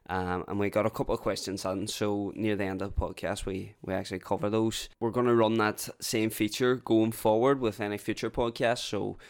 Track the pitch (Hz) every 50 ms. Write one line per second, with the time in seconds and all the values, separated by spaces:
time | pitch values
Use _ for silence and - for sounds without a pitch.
0 | _ - 90 92 92 92 90 90 - - 98 101 101 101 - 107 101 110 - -
1 | 135 - 110 117 - 113 98 - - 98 92 98 - 92 95 98 98 110 - -
2 | 110 104 104 104 101 98 - - 107 107 104 98 101 95 98 92 95 101 - -
3 | 95 82 95 - - 87 101 - - 104 95 92 98 104 107 _ - 95 95 95
4 | 95 - 101 90 - - 101 92 104 101 104 110 110 113 110 - - - - _
5 | 117 117 101 123 123 123 120 117 113 107 113 113 107 107 104 - - - - -
6 | - - - 113 107 113 - - 110 107 - - 131 127 127 127 - - 117 110
7 | 110 113 113 - - 113 107 113 120 135 139 135 127 110 101 - 107 104 104 101
8 | - - 104 - - 113 - - 120 117 117 - 135 113 120 120 - - - 101
9 | 101 101 95 - - -